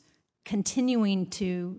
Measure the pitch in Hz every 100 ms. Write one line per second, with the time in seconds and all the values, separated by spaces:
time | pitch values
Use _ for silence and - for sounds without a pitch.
0 | _ _ _ _ - 208 190 269 254 240
1 | 202 196 180 - 185 180 175